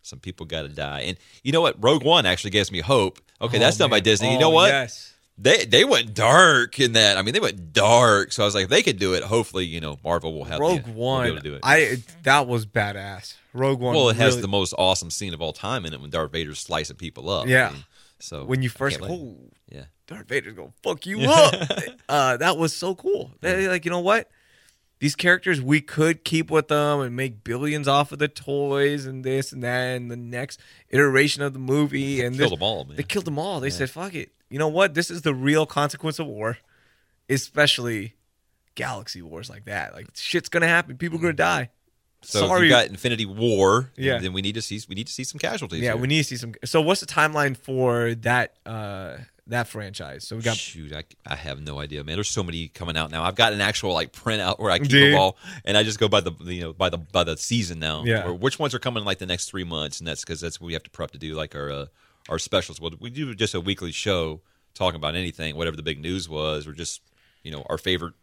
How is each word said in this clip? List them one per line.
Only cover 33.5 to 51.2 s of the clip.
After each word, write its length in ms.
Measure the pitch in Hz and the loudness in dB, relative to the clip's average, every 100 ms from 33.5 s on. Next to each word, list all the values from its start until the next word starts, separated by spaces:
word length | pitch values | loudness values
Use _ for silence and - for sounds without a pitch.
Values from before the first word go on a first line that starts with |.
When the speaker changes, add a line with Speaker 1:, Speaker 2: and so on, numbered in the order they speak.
| 170 | -4
Speaker 2:
They 60 | 131 | -4
Speaker 1:
Yeah. 40 | 135 | -4
Speaker 2:
said, 140 | 135 | -6
"Fuck 240 | 160 190 170 | -6 -10 -10
it. 180 | - _ _ | -14 _ _
You 80 | 131 | -2
know 100 | 156 | 0
what? 280 | 156 196 147 | 2 2 2
This 160 | 170 | -2
is 100 | 170 | -2
the 120 | 156 | -2
real 340 | 131 135 156 151 | 0 2 4 2
consequence 500 | - 143 - 160 151 | 0 -2 -2 -6 -6
of 80 | 151 | -8
war, 320 | 107 110 117 _ _ _ _ _ _ _ | -4 -4 -6 _ _ _ _ _ _ _
especially 880 | 131 - - 147 - 120 110 104 _ _ _ _ _ _ - | -2 -2 2 2 2 -2 -6 -8 _ _ _ _ _ _ -10
galaxy 460 | 127 110 117 90 | -8 -8 -12 -14
wars 280 | 82 80 123 | -14 -14 -16
like 160 | 107 107 | -18 -10
that. 280 | 101 58 | -8 -8
Like, 140 | 57 107 - | -12 -18 -12
shit's 340 | - 175 - | -4 -4 0
gonna 180 | 170 165 | 0 2
happen. 300 | 170 170 131 | 2 0 -8
People 200 | 170 165 | -6 -2
are 20 | |
gonna 120 | 170 | -2
Speaker 1:
Mm-hmm. 40 | 147 | 0
Speaker 2:
die." 320 | 165 170 123 _ _ _ _ _ | 0 0 -4 _ _ _ _ _
Speaker 1:
So 180 | - 208 | -4 0
if 40 | 190 | 4
Speaker 2:
Sorry. 140 | 185 170 | 6 8
Speaker 1:
you 40 | |
got 180 | 123 113 | 6 4
Infinity 380 | 98 123 113 104 | -2 -4 -2 -6
War, 680 | 98 117 104 95 110 131 - | -2 0 6 6 6 0 -4
then, 100 | 135 | -2
Speaker 2:
Yeah. 120 | 120 | -2
Speaker 1:
then 160 | 92 | -2
we 80 | 92 | -4
need 140 | 98 110 | -4 -4
to 60 | |
see, 200 | - 101 - | -8 -10 -10
we 60 | 95 | -10
need 120 | 117 | -8
to 60 | |
see 100 | - | -10
some 160 | 127 151 | -10 -6
casualties 420 | - 214 135 82 | -6 -6 -6 -4
Speaker 2:
Yeah, 120 | 123 | -2
Speaker 1:
here. 80 | 110 | -2
Speaker 2:
we 60 | 127 | 0
need 80 | 156 | 0
to 60 | 143 | 0
see 100 | 123 | -4
some. 180 | 120 110 120 | -12 -12 0
So 160 | 165 | 2
what's 180 | 156 196 | 2 0
the 60 | - | 0
timeline 480 | - 156 151 139 131 | 2 2 2 0 -2
for 580 | - 131 127 120 117 117 | -6 0 2 2 0 0
that, 420 | 117 123 113 _ - | 0 0 0 _ -12
uh, 520 | 113 104 95 92 67 123 _ - | -10 -8 -10 -10 -14 -18 _ -6
that 220 | 120 117 | -6 -4
franchise? 580 | 107 101 101 76 69 - | -8 -12 -12 -14 -14 -12
So 80 | 110 | -6
we 60 | |
got 160 | 113 110 | -4 -4
Speaker 1:
Shoot, 340 | - 82 76 | -6 -12 -14
I, 140 | 76 76 _ | -14 -16 _